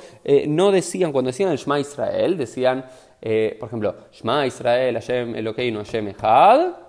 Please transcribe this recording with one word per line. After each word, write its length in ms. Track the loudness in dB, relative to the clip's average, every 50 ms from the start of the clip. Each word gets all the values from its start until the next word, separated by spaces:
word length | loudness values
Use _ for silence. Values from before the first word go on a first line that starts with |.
| -12 -20 -20 -10 0
eh, 220 | 2 2 4 4 2
no 240 | 2 2 4 4
decían, 400 | 4 2 0 -2 -2 -2 -2 0
cuando 180 | 0 0 -2 -2
decían 200 | -2 -2 0 0
el 80 | 0 -2
Shema 220 | -2 -2 -2 -2
Israel, 580 | -2 -4 -6 -4 -4 -2 0 0 0 0 0 -2
decían, 480 | -4 -6 -4 0 0 0 0 0 -4 -10 -18 -20 -20 _ _ _
eh, 380 | -4 -2 0 0 0 0 -2 -6
por 80 | -10 -10
ejemplo, 280 | -6 -4 -4 -4 -4 -6 -12 -20
"Shema 340 | -20 -8 -4 -2 0 0 0
Israel, 480 | -2 -4 -4 -2 0 0 2 0 0 -2
Hashem 420 | -4 -4 -4 -4 -4 -4 -6 -6
Elokeinu, 440 | -6 -6 -6 -4 -4 -4 -4 -4 -4
Hashem 300 | -6 -6 -6 -6 -6 -6
Echad", 640 | -6 -2 2 4 6 8 8 8 6 6 4 0 -4 -8 -16